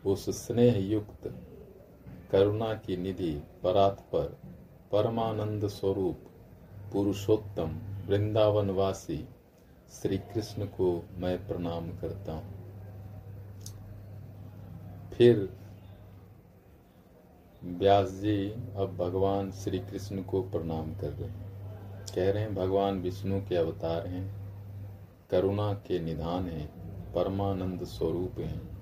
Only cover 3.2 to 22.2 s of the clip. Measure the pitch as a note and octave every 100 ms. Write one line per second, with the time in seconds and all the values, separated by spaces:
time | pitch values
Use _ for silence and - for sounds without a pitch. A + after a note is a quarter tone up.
3.2 | E2+ D2 - - F2+ F#2+ G2 G2 - E2
4.2 | C#2+ - - - - - - G#2 A2+ A2+
5.2 | A2+ G#2+ G#2+ G#2+ G#2 - G2 G2 F#2 D#2+
6.2 | - - - - - - - G2 G2+ G2
7.2 | - G#2+ - - D#2+ D#2 - - - G2+
8.2 | G#2+ G#2+ G#2+ G#2 G2+ F#2+ F#2+ F#2+ - D2+
9.2 | - - - - - - - - F#2+ F#2+
10.2 | - A2 G#2+ - G2 - F#2 E2+ D#2+ F#2
11.2 | F2+ F2+ - E2+ F2 E2+ E2 D#2+ E2 D#2+
12.2 | - D#2+ - - - - - - - -
13.2 | - - - - - - - - - -
14.2 | - - - - - - - - - -
15.2 | A#2+ A2 F#2+ - - - - - - -
16.2 | - - - - - - - - - -
17.2 | - - - - F2+ F2+ G2 G2+ F#2 F#2+
18.2 | G#2 G2+ G2 A#2 - G2 F#2+ F#2 F2+ F#2
19.2 | G2 G2 G2 F#2+ G2+ F#2 - G2 - G2
20.2 | F#2 F#2+ F2+ E2+ D#2+ D#2+ D#2 - D2+ C#2+
21.2 | D2 - - - - - - - - F#2